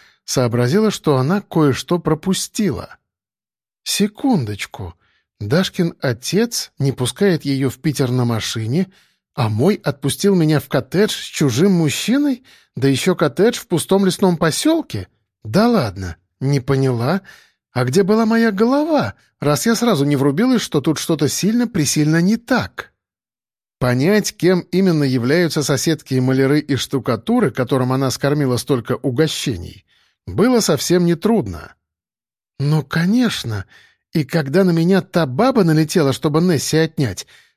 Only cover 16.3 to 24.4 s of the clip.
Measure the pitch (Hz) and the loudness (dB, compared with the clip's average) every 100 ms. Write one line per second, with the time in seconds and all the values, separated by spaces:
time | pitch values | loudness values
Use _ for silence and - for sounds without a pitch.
16.3 | _ 131 139 131 135 135 117 123 190 - | _ -2 0 0 0 0 0 -2 -2 -6
17.3 | - _ _ _ 123 127 160 190 220 220 | -20 _ _ _ -4 0 2 2 2 2
18.3 | 226 226 196 226 285 311 294 110 - _ | 2 2 2 2 2 0 0 -2 -6 _
19.3 | _ 139 147 226 226 233 156 143 139 143 | _ 0 0 0 0 2 2 2 2 2
20.3 | 143 254 240 - 151 165 143 - 156 143 | 2 2 2 0 -2 -2 -2 -2 0 0
21.3 | - 190 240 240 170 143 151 151 165 180 | 0 0 0 0 -2 -2 0 2 2 2
22.3 | 226 - 247 98 - - _ _ _ _ | 0 0 -2 -2 -10 -18 _ _ _ _
23.3 | _ _ _ _ _ 123 123 156 208 - | _ _ _ _ _ -2 0 2 2 0
24.3 | - | -2